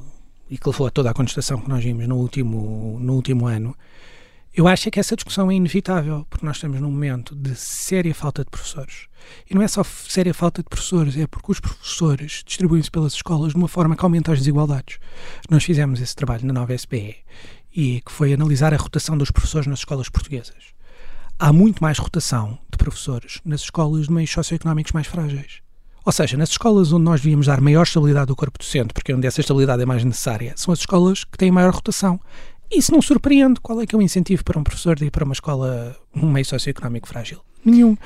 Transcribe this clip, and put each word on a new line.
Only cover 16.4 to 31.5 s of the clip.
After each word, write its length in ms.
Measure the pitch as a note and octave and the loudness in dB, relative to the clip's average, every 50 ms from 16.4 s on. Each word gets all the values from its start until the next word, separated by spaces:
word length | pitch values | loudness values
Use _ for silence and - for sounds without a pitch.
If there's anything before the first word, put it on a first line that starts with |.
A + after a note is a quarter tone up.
| B2 | -2
na 60 | C3 | -2
nova 220 | C3 B2+ B2 A#2+ B2+ | -2 -2 -2 -2 -4
S 120 | B2 - | -6 -6
P 120 | - - A#2 | -6 -6 -6
E, 180 | G2+ G2+ - - - - - - - - - - - - | -6 -8 -12 -16 -18 -18 -18 -16 -16 -18 -18 -20 -20 -10
e 300 | - F#3 D3+ B2+ B2 B2 | -4 -2 0 0 0 -2
que 100 | - - | -6 -10
foi 220 | - - D#3 C#3 C#3+ | -4 0 2 2 2
analisar 400 | C#3 D#3 D#3 D3 B2 D3 D#3 D#3 | 2 2 2 2 4 4 4 2
a 40 | C#3+ | 2
rotação 400 | - - - D#3+ - - D#3+ D3 | 0 -2 -4 -4 -2 0 0 0
dos 140 | C#3+ - | 0 4
professores 360 | - - - - - D#3+ C#3+ C#3 | 2 2 2 2 0 0 -2 -2
nas 120 | C#3+ C3 | -4 -6
escolas 300 | - - D3 C3+ B2 - | -6 -6 -6 -6 -6 -2
portuguesas. 640 | - - - - D3 B2 A#2 - - - - - - - - - - - - - - - - - - - | -2 -4 -2 -2 -10 -10 -10 -12 -18 -20 -20 -20 -20 -20 -20 -20 -18 -12 -10 -8 -8 -8 -8 -8 -4 0
Há 120 | - D3 D3 | 4 6 8
muito 280 | E3 G3 A3 G3+ - | 8 8 6 4 2
mais 160 | E3 D#3 D3+ - | 0 -2 0 -2
rotação 600 | - - - E3+ - - - A#2 A2 G#2 A2+ - - - | -4 -4 -4 -4 -4 -2 -2 -2 -2 -4 -8 -12 -12 -8
de 80 | - - | 0 0
professores 600 | - D3+ - - - - C3 A#2 - - - - - | 0 0 0 -8 -8 -6 -6 -8 -8 -12 -16 -12 -6
nas 160 | E3+ D3 C#3 | -6 -6 -6
escolas 460 | - - - - D#3+ D3+ D#3 D#3 D3+ C#3+ | -6 -6 -2 -2 0 0 2 0 0 0
de 40 | |
meios 180 | E3+ E3+ D#3+ D3 | 0 0 0 0
socioeconómicos 600 | - - D#3+ - E3+ E3 - D#3+ D#3+ D3+ D#3 - | -2 -4 -4 -2 -4 -4 -2 -2 -2 -2 -2 -2
mais 160 | - D#3+ C#3+ - | -2 -4 -4 -4
frágeis. 540 | - F3 D#3+ D3 C#3+ C#3+ C#3 - - - - - - - - - - - - | -6 -6 -4 -4 -4 -6 -8 -12 -16 -20 -20 -20 -20 -20 -20 -20 -20 -6 -2
Ou 80 | G#3 | -2
seja, 240 | - - D#3+ A#2+ A#2 | 0 2 0 0 2
nas 140 | C3+ D#3 - | 0 0 0
escolas 420 | - - - A#3 G#3+ G3+ F#3 D3+ | -2 0 2 4 6 6 6 6
onde 140 | D#3+ E3+ E3 | 4 4 4
nós 160 | E3 E3+ D3+ | 4 4 2
devíamos 240 | C3 D#3+ D3+ D3 C#3+ | 2 2 2 4 4
dar 160 | C#3 C#3 C3+ | 4 4 4
maior 220 | C3+ C#3+ D3 D#3+ E3+ | 4 6 6 6 4
estabilidade 460 | - - E3+ D3 D3 C#3+ C#3+ C#3 B2+ | 4 4 2 4 4 4 2 2 0
ao 60 | C3+ | -2
corpo 240 | - - C3 - - | -2 -2 -6 -6 -10
docente, 340 | - - - - A#2+ A2 - | -12 -4 -2 -2 -2 0 -2
porque 200 | - - - C3+ | -6 -4 -2 -2
é 20 | |
onde 100 | B2+ B2+ | 0 0
essa 140 | B2+ - - | 0 0 -2
estabilidade 420 | D3 - C#3 C3+ C3+ C3+ B2+ B2 | 0 2 4 4 4 4 2 2
é 40 | B2 | 2
mais 180 | B2+ B2+ A#2+ A2+ | 0 0 2 2
necessária, 500 | C3 A#2 - - - A#2 G#2 A#2+ A#2+ - - | 0 0 0 -4 -4 -4 -4 -6 -8 -8 -6
são 160 | - - F3 | 0 0 0
as 60 | D#3 | 0
escolas 440 | - - - F3+ F3 F#3 G3 - - | 0 2 4 4 4 4 2 0 -4
que 140 | - - - | -12 -4 2
têm 120 | F#3+ | 2
maior 240 | F#3 | 4